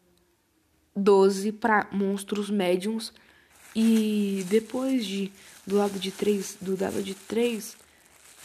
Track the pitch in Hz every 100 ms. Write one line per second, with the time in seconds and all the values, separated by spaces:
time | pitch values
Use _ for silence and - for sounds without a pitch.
0 | _ _ _ _ _ _ _ _ _ 202
1 | 202 196 196 196 208 214 233 208 - 196
2 | 196 196 - 202 202 208 180 180 202 220
3 | 220 - _ _ _ _ - 220 226 226
4 | 214 208 202 196 180 220 220 254 262 262
5 | 196 196 190 - - - - 202 202 196
6 | 190 - 202 202 190 - 180 190 190 -
7 | 196 190 - 214 240 220 - - _ _
8 | _ _ - -